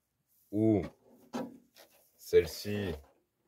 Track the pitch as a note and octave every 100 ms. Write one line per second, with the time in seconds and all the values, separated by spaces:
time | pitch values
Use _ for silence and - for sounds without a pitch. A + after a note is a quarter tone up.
0 | _ _ _ _ _ G#2 A2 G#2 D#2+ -
1 | _ - _ - - - _ - - _
2 | _ _ - F2 E2 - G#2 G#2 G2 D2
3 | - _ _ _